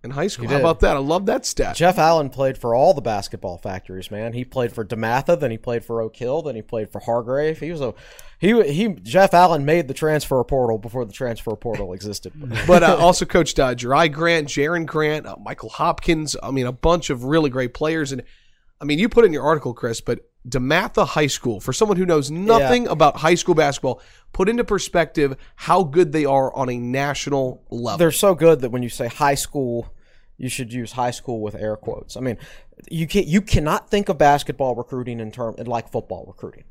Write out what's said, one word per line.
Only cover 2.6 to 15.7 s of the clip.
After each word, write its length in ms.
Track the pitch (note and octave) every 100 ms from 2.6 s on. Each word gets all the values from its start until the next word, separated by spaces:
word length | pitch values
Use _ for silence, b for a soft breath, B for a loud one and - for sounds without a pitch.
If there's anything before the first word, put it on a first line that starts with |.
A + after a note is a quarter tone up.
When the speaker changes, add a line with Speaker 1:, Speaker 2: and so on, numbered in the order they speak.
| A#2+
Speaker 2:
all 200 | A#2 D#3
the 80 | F3+
basketball 560 | A2 G#2 G2 G2 G2 F2
factories, 520 | G#2+ F#2+ - F#2 F2+
man. 220 | G#2 A2+
He 140 | A#2 B2
played 260 | C3 A#2+
for 100 | A#2+
DeMatha, 560 | G#2+ A2+ A2+ B2 C3+ E3+
then 120 | C#3
he 80 | A2+
played 260 | - A#2+
for 160 | - A#2
Oak 160 | A2 -
Hill, 240 | B2 D3
then 160 | D#3 A#2
he 60 |
played 280 | G#2 A#2 G#2
for 100 | G2+
Hargrave. 600 | - A#2 A#2 C3 D3+ D#3+
He 100 | D3+
was 120 | E3+
a, 100 | C3 - B B B B
he, 340 | F3 A#3 E3
he, 160 | D3 A3+
Jeff 460 | D#3+ G2 F3 G3
Allen 320 | E3+ F3+ E3 C#3
made 220 | E3+ C#3
the 60 |
transfer 480 | C3 D#3 D3+ - C3
portal 360 | A#2+ C#3 B2 A2+
before 260 | A#2 B2+
the 80 | A2+
transfer 420 | G2 B2+ A2+ -
portal 380 | G#2 A#2+ G#2+ G2
existed. 400 | F#2 G#2 G2+ -
Speaker 1:
<laughs> 320 | - C#3 A2+ C#3
But, 160 | F3
uh, 140 | E3 C3+
also 300 | E3+ F3 F3+
coached, 320 | F#3 D#3 -
uh, 160 | C3+
Jeri 360 | A#2+ A#2+ C#3 E3
Grant, 380 | C#3+ E3+ E3 C#3+
Jaren 380 | C#3+ C#3+ F3 D#3+
Grant, 400 | D#3 D3+ D3+ G#2+
uh, 100 | F#2
Michael 300 | G2+ C3
Hopkins. 680 | A2